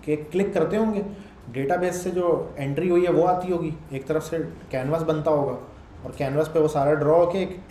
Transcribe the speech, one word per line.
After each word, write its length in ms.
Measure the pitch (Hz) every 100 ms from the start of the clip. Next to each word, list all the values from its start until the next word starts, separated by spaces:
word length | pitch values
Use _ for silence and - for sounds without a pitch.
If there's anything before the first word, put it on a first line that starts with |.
| -
कि 100 | 151 -
क्लिक 280 | 180 196
करते 240 | 180 160 202
होंगे, 260 | 220 202 190 - - - -
डेटाबेस 520 | 120 135 175 180 175
से 80 | 185
जो 440 | 180 175 156 - -
एंट्री 320 | 139 143 180
हुई 140 | 175
है 80 | 180
वो 120 | 156 175
आती 260 | 180 185
होगी, 220 | 175 156 - -
एक 140 | 135 -
तरफ 160 | 156
से 160 | 156 165 151 - -
कैनवस 300 | 131 131 165
बनता 300 | 160 156 151
होगा 220 | 151 131 123 - - - - -
और 100 | -
कैनवस 300 | 139 139 156
पे 120 | 165
वो 80 | 151
सारा 260 | 147 139
ड्रॉ 240 | 151 147 165
होके 220 | 170 190
एक, 200 | 185 - -